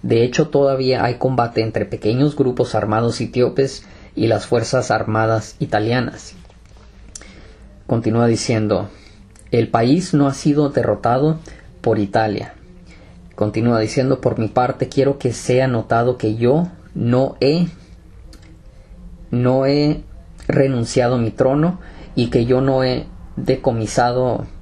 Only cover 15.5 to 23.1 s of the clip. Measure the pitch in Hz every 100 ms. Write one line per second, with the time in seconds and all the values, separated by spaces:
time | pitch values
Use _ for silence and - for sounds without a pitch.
15.5 | 127 131 120 110 117 120 127 107 110 117
16.5 | 147 175 - - - 117 123 135 - 127
17.5 | 165 175 - - - - - - - -
18.5 | - - - - - - - - 123 123
19.5 | 131 135 143 147 151 - - - - -
20.5 | 135 135 127 117 - 120 123 113 104 131
21.5 | 139 165 180 - - - - 117 143 113
22.5 | 127 135 131 131 127 -